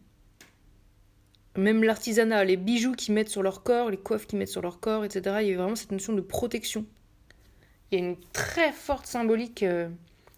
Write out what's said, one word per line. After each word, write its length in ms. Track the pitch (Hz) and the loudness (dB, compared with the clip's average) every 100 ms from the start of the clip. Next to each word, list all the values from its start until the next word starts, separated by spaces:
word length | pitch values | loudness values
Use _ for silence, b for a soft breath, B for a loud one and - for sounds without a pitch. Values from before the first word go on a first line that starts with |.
| - _ _ _ - _ _ _ _ _ _ _ _ _ _ - | -18 _ _ _ -20 _ _ _ _ _ _ _ _ _ _ 0
même 260 | 196 220 | 2 4
l'artisanat, 640 | 220 214 - 220 226 220 | 4 2 0 2 4 4
les 140 | 190 185 | 4 4
bijoux 340 | 190 240 240 | 2 2 2
qu'ils 220 | 247 - | -2 0
mettent 160 | 214 214 | 0 0
sur 120 | 208 | 0
leur 220 | 190 196 | -2 -2
corps, 260 | - 240 240 | 2 2 2
les 60 | 190 | -2
coiffes 320 | 196 214 - | -2 -4 -2
qu'ils 120 | 202 | -4
mettent 100 | 196 | -4
sur 120 | 185 | -4
leur 200 | 175 175 | -6 -6
corps, 240 | 220 214 208 | -4 -2 -2
et 40 | |
cetera. 340 | 196 185 202 | -4 -2 0
Il 20 | 208 | 0
y 40 | |
avait 80 | 185 | 0
vraiment 180 | 185 226 | -2 -4
cette 160 | - | -6
notion 180 | 196 196 | -8 -2
de 80 | 214 | -4
protection. 680 | 190 - 240 233 - 220 214 - _ _ _ b b b b b _ | -2 -4 -4 -4 -6 -6 -8 -14 _ _ _ b b b b b _
Il 100 | 190 | -2
y 20 | |
a 40 | 180 | -2
une 140 | 175 - | -6 -8
très 400 | - - 339 311 | -6 -4 2 0
forte 320 | 285 - 269 - | 0 -4 -4 -4
symbolique, 580 | 240 226 226 240 - | -2 2 2 0 -2
euh, 240 | 190 175 170 170 - b b | 0 0 -2 -8 -18 b b